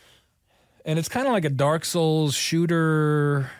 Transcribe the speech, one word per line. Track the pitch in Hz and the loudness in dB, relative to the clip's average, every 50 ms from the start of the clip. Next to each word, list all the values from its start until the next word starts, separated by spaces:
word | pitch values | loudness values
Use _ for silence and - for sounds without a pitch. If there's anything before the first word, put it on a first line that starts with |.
| _ - - _ _ _ _ _ _ _ _ _ _ _ _ _ - | _ -20 -20 _ _ _ _ _ _ _ _ _ _ _ _ _ -6
And | 160 156 165 | -4 -4 -2
it's | 160 - | -4 -4
kinda | - 247 269 269 | -4 -2 -2 0
like | 240 196 156 | 0 0 0
a | 147 | 0
Dark | 139 127 139 147 160 165 - | 0 0 0 2 0 0 -2
Souls | - - 175 160 160 156 160 156 143 123 | -4 -2 0 0 2 2 2 0 0 -2
shooter | - - - 165 165 170 165 170 165 160 160 156 156 151 151 151 151 143 143 143 139 135 131 - - | -2 -4 -2 0 0 0 2 2 2 2 2 2 2 2 2 2 2 2 0 0 -2 -4 -6 -10 -16